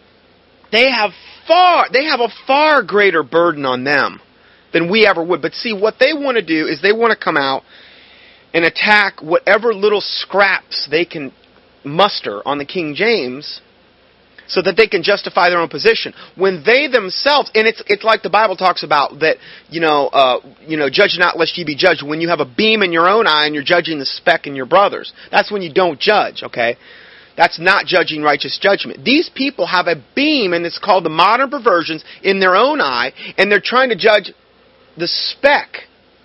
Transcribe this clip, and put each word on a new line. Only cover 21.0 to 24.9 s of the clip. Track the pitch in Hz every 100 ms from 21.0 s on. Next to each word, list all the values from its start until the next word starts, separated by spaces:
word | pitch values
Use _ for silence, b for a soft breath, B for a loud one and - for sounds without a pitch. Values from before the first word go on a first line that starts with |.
| 202 165
not | 180 -
lest | 160 -
ye |
be | 156 139
judged." | 185 160
When | 143 156
you | 170
have | 165
a | 131
beam | 120 214 220
in | 185
your | 165 175
own | 214 196
eye | 151 151
and |
you're | 151
judging | 139 175 165 156
the |
speck | 131 - - 165 147
in | 139
your | 127
brother's, | 175 196